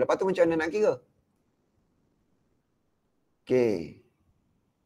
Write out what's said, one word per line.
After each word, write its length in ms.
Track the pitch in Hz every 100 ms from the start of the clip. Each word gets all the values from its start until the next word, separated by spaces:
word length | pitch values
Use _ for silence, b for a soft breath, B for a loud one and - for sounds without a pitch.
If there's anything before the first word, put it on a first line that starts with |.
Lepas 160 | 127 156
tu 80 |
macam 200 | 190 185 170
mana 80 | 165
nak 140 | 160
kira? 200 | 208 208 127 _ _ _ _ _ _ _ _ _ _ _ _ _ _ _ _ _ _ _ _ _ _ _ _
Okey. 560 | - 127 120 95 76 - _ _ _ _ _ _ _ _